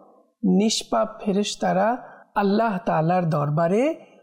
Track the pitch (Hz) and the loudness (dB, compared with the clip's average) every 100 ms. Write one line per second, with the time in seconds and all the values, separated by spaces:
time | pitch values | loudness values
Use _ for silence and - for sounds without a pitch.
0 | - - _ _ 196 185 220 - - 226 | -20 -20 _ _ 2 2 2 0 -4 -2
1 | 214 - 214 196 202 - 185 175 208 254 | -2 -4 -4 -2 -2 -2 -2 0 0 -2
2 | - - - 214 202 208 226 185 - 165 | -8 -20 -8 -2 0 2 0 -2 -2 0
3 | 160 185 170 156 147 151 170 208 285 320 | 2 2 0 0 0 0 2 2 0 -2
4 | - - | -10 -20